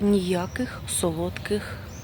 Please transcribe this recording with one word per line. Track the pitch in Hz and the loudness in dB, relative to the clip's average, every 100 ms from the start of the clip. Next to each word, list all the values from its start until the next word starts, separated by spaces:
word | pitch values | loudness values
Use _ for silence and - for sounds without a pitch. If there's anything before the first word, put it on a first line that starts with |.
ніяких | 202 202 180 175 180 - 254 - - | 4 4 4 0 0 -2 -4 -4 -4
солодких | - 175 160 180 - - 208 - - - - | 0 2 2 -2 -4 -2 -2 -2 -10 -10 -10